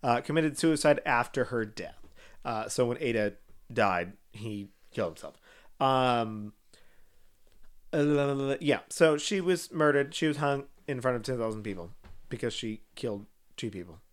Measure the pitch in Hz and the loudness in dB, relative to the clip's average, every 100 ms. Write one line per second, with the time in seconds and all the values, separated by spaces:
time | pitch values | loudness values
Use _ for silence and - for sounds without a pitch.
0 | 135 120 - 156 156 151 165 151 151 143 | 2 2 2 0 0 2 2 4 4 4
1 | - 123 120 - 123 120 110 - 87 - | 4 2 2 -2 -2 -2 -4 -6 -12 -14
2 | - - - - - 110 110 - 123 123 | -20 -20 -20 -14 -6 -6 -4 0 0 0
3 | 139 117 104 - - - - 117 104 90 | 0 2 0 -2 -20 -20 -8 2 4 4
4 | 87 - - 107 110 104 98 _ - - | -2 -10 -20 -12 -8 -8 -10 _ -12 -4
5 | 92 80 78 - _ - - - 135 131 | -4 -4 -16 -16 _ -20 -20 0 2 4
6 | 127 120 113 107 104 - _ - - - | 4 4 0 -6 -10 -14 _ -20 -20 -20
7 | - - - _ - - - - - 160 | -20 -20 -20 _ -20 -20 -18 -18 -4 0
8 | 147 147 143 139 139 139 147 117 - - | 2 4 2 0 -2 0 0 0 -2 4
9 | 160 151 - 196 175 175 - 160 151 143 | 4 4 0 0 0 0 -2 2 4 4
10 | 143 - 160 143 151 139 139 - - 135 | 2 0 0 2 0 0 -4 -16 -8 -2
11 | 123 123 110 127 113 107 107 92 87 - | 0 0 -2 -2 -2 -4 -6 -8 -10 -14
12 | - - - 120 120 - 113 107 - - | -16 -16 -10 -4 -4 -4 -6 -8 -12 -8
13 | 120 101 101 _ _ - 117 95 87 82 | -6 -6 -10 _ _ -10 -8 -8 -12 -16
14 | _ | _